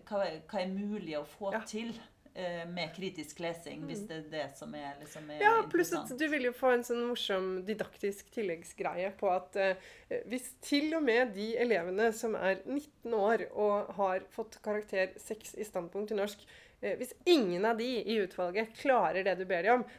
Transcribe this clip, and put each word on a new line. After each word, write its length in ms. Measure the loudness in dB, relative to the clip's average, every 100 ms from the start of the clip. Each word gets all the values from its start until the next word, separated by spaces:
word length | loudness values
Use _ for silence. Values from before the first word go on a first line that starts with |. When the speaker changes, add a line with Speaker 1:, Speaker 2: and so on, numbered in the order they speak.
| -4
Speaker 1:
hva 200 | -2 0
er, 160 | -2 -6
hva 120 | -4
er 60 | -2
mulig 480 | -2 -4 -4 -4 -6
å 100 | -6
få 280 | -8 -4
Speaker 2:
Ja. 60 | -4
Speaker 1:
til, 320 | -4 -6 -6 -10 -14 _ -18 -8
eh, 300 | -6 -4 -6
med 280 | -4 -6
kritisk 460 | -4 -6 -6 -10 -6
lesing, 420 | -6 -6 -10 -10 -8
hvis 140 | -8
Speaker 2:
Mm. 60 | -8
Speaker 1:
det 100 | -10 -8
er 40 |
det 280 | -6 -6 -8
som 180 | -12 -10
er, 200 | -10 -12
liksom, 280 | -14 -14 -10
er 100 | 2
Speaker 2:
Ja, 200 | 6 6
pluss 300 | 4 2 2
at 80 | 0
Speaker 1:
interessant. 160 | -4 -2
Speaker 2:
du 80 | 0
vil 160 | 2
jo 80 | 0
få 220 | 2 4
en 100 | 4
sånn 240 | 2 -2 -2
morsom 580 | -2 0 0 0 -2 -4
didaktisk 640 | -4 -6 -4 -6 -6 -8
tilleggsgreie 840 | -4 -4 -4 -8 -6 -4 -2 -4 0
på 140 | 2
at, 220 | 2 0 0
eh, 200 | 2 0 -6 -18 -6 -6 -4
hvis 240 | -8 -8 -12
til 320 | 0 2 2
og 100 | 2
med 300 | 4 4 4
de 220 | 0 -2 2
elevene 560 | 4 2 2 2 2
som 220 | 2 -2 0
er 200 | 2 0 0
nitten 460 | -4 -6 _ -2
år 340 | 2 4 4 0 0
og 380 | 2 2 0 0
har 240 | 0 0 -4 -10
fått 260 | -10 -8
karakter 560 | -4 -4 -2 0 0 -2
seks 380 | -10 -10 -10 -10
i 80 |
standpunkt 480 | -6 -6 -4 -4 -2
i 40 | 0
norsk, 220 | -2 -4 -18 -20 -20 -6
eh, 140 | -4 -4
hvis 160 | -6 -2 4
ingen 400 | 6 6 2 2
av 100 | 2
de 200 | 0 -2 0
i 120 | 0 0
utvalget 480 | -2 -2 0 -4 -2
klarer 440 | 4 6 4 2
det 140 | 2 0
du 40 | 0
ber 180 | 2
de 60 | 4
om, 140 | 4 2